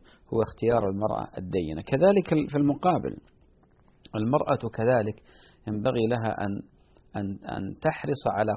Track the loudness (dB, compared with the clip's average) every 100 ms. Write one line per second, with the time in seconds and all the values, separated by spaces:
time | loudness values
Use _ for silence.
0 | -14 -20 _ -2 -2 0 2 2 2 0
1 | -2 -2 -4 -10 -4 -2 -2 -6 -2 2
2 | 4 4 2 0 0 2 2 2 2 0
3 | -2 -8 -14 _ _ _ _ _ _ _
4 | -8 -4 0 2 2 -2 -2 0 2 4
5 | 2 -6 -16 -20 -20 _ -6 -2 0 2
6 | 2 2 0 -2 -2 -4 -8 _ _ -20
7 | _ -6 -6 -6 -8 -6 -6 -2 -2 -2
8 | -2 -2 0 2 2